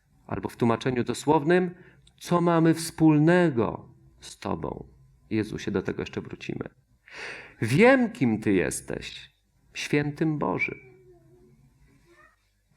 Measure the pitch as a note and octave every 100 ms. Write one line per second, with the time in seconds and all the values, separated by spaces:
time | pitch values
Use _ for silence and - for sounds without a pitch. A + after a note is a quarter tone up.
0 | _ _ - G2 G2+ - A#2 A2+ C3+ B2
1 | A#2 A#2 C#3+ D#3 C#3+ F3+ F3+ - - _
2 | _ _ - F3 E3+ E3 E3 D#3+ D#3+ -
3 | D#3 D3+ D#3 F3+ E3+ A#2+ G2 - - -
4 | _ _ - - G#2 E2+ D#2 - - _
5 | _ _ - A2 G#2 - - G2 F#2+ -
6 | - - - - - - - _ _ _
7 | - - - - - - A2 C#3+ A#3+ C4+
8 | A#3+ - B2 G#2+ A2 F#2+ C#2 - - -
9 | - - - _ _ _ _ - - D3
10 | D3 C#3+ D#3+ D3 E2 - - - - -
11 | _ - _ F4+ F#4 _ _ _ _ _
12 | F4 F4 D#5+ _ _ _ _